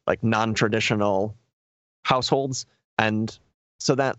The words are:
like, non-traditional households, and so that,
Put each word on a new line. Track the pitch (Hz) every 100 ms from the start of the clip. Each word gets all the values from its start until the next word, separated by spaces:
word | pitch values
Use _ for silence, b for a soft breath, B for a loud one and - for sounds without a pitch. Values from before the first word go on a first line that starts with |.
| -
like, | 92
non-traditional | 113 110 113 107 110 110 - 107 104 95 104 - _ _ _ _ _ _ -
households, | 131 123 139 139 131 - _ _ -
and | 110 107 110 - _ _ _ -
so | - 131
that, | 135